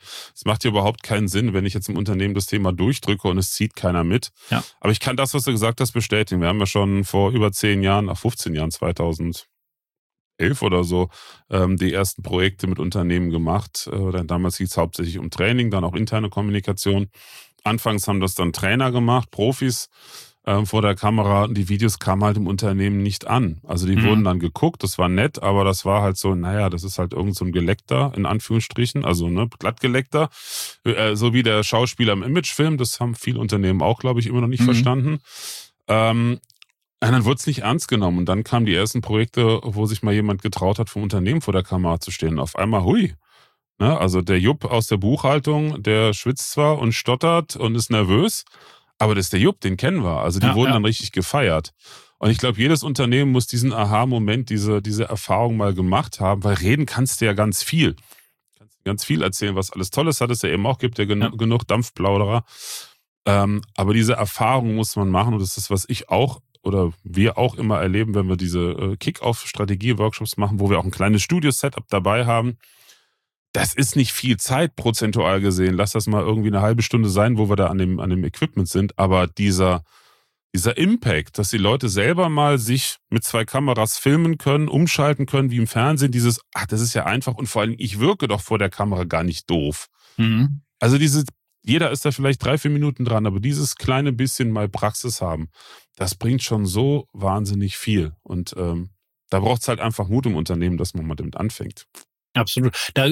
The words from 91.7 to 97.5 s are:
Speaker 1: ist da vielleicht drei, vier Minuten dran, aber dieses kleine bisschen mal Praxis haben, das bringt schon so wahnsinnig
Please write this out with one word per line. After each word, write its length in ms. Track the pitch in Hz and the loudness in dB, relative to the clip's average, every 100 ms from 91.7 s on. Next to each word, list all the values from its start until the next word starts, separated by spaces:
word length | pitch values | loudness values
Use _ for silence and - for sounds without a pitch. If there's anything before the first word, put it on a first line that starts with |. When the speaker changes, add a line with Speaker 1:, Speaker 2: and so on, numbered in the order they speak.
| 151 160 | 2 2
Speaker 1:
ist 140 | 143 | 0
da 80 | 151 | -2
vielleicht 320 | 135 139 139 | 0 0 0
drei, 120 | - 147 | 0 0
vier 140 | 151 | 2
Minuten 340 | 147 147 131 | 0 0 0
dran, 220 | 120 110 107 | 0 2 2
aber 140 | 95 | 0
dieses 340 | 120 143 143 | 0 -2 -2
kleine 380 | - - 131 143 | -2 0 0 0
bisschen 400 | 120 131 - 120 | 0 -2 0 -2
mal 160 | 110 104 | -2 -4
Praxis 520 | - 104 - 123 - | -2 -2 -2 -6 -4
haben, 280 | 92 78 78 - - - _ - | -4 -4 -8 -14 -20 -20 _ -8
das 180 | 92 | -6
bringt 280 | - 117 127 | -2 -2 0
schon 220 | - 110 98 | 0 0 0
so 420 | 98 135 143 - | 0 2 0 -4
wahnsinnig 640 | 98 98 98 101 | -4 -2 0 0